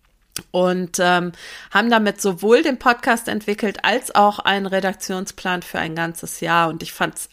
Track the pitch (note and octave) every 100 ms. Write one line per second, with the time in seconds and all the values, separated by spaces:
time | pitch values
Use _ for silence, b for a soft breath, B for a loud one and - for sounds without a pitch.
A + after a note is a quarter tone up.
0 | _ _ _ - - F3+ F3+ F3+ F3+ -
1 | F3+ F3+ F3 E3+ B B B G3 A3+ A#3
2 | G#3 G3+ G3+ F3 G#3 A#3+ E4 B3+ C4 A#3+
3 | - A#3 - G#3+ - G#3 G#3+ G3 - A#3
4 | - - G#3 G#3 - G3 G3 F#3+ F#3+ F#3
5 | - F#3 G3 - F#3+ F3+ F3 F3+ E3 D#3+
6 | E3 E3 - - E3 E3+ E3 D#3+ D#3+ -
7 | E3+ - -